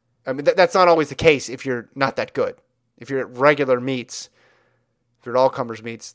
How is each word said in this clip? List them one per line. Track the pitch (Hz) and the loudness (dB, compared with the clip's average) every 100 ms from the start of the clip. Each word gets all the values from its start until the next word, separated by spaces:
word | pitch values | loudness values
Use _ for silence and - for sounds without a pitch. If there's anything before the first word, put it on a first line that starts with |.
| _ _ | _ _
I | - | -10
mean, | 135 147 | -4 0
th-, | 165 | 2
that's | 175 196 | 4 4
not | 180 | 4
always | 165 147 | 4 2
the | - | 0
case | 160 143 - | 2 2 -2
if | 117 135 | -10 -8
you're | 123 110 - | -8 -8 -4
not | 135 - | -4 -2
that | 107 - | -6 -4
good. | 104 - _ _ _ - | -4 -6 _ _ _ -20
If | 117 | -8
you're | 135 | -6
at | 107 123 | -6 2
regular | 143 151 135 123 | 4 4 2 0
meets, | 127 131 117 - - _ _ _ _ _ _ _ _ _ | -2 -6 -8 -14 -16 _ _ _ _ _ _ _ _ _
if | - | -4
you're | 123 | 2
at | |
all | 131 | 2
comers | 135 120 110 | 0 -8 -10
meets, | 113 113 - | -12 -14 -16